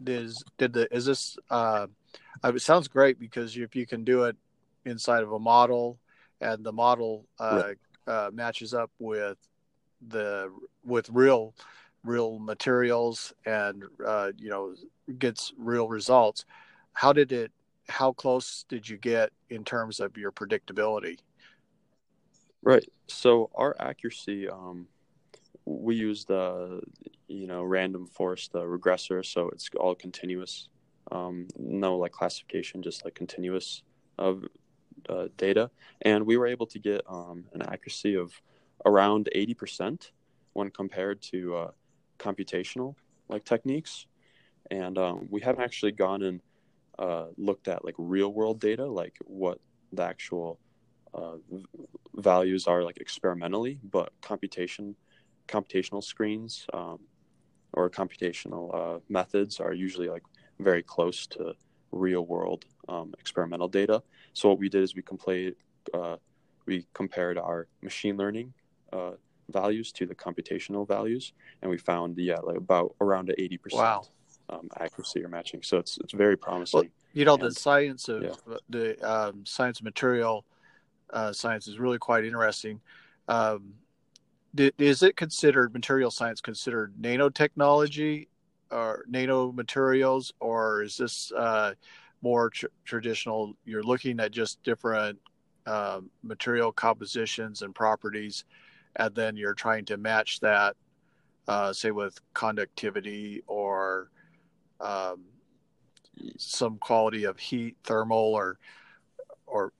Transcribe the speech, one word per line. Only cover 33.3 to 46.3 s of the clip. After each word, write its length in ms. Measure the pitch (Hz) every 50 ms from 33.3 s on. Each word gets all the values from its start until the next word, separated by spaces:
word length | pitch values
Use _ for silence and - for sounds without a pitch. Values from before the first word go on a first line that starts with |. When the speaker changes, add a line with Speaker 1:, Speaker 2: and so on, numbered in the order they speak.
| - - 90 90 92 92 - - - - - _ _ _ _ _ _
Speaker 2:
of, 300 | - 98 95 92 95 - - _ _ _ _ _ _ _ _ - - - -
uh, 200 | 90 90 87 90 -
data. 340 | - - 98 101 110 113 127 _ _ - - - - -
And 240 | 110 107 104 110
we 100 | 107 113
were 100 | 120 123
able 200 | 120 123 120 117
to 120 | - - 107
get, 240 | 104 104 101 101 - -
um, 380 | 95 87 87 87 87 87 90 85 -
an 100 | 90 -
accuracy 520 | - 95 95 - - - - - 101 101
of 260 | 92 87 87 - - _ _ _ _ _ _ _ - -
around 440 | 104 104 98 98 101 104 107 104 - -
eighty 220 | 92 104 117 120
percent 580 | - - - - - 98 104 143 180 - - _ _ _ _ _ _ _ _ -
when 180 | - 101 98
compared 500 | - - 98 95 - 98 92 98 101 104 -
to, 340 | - - 95 90 87 87
uh, 140 | 85 85 85 - _ _ _ _ _ _ _ _ -
computational, 760 | - 104 98 - 98 - - 90 90 - - 127 127 135 143 _ _ _ _ _ _ -
like, 160 | - 107 -
techniques. 640 | - 120 113 - 135 135 156 160 - - - - _ _ _ _ _ _ _ _ _ _ _ _ -
And, 280 | - 98 92 90 92 92
um, 280 | 92 90 90 - - -
we 100 | 98 104
haven't 220 | 107 123 131 - 123
actually 300 | 123 - - - 104 104
gone 300 | - 98 92 98 98 101
and, 200 | 95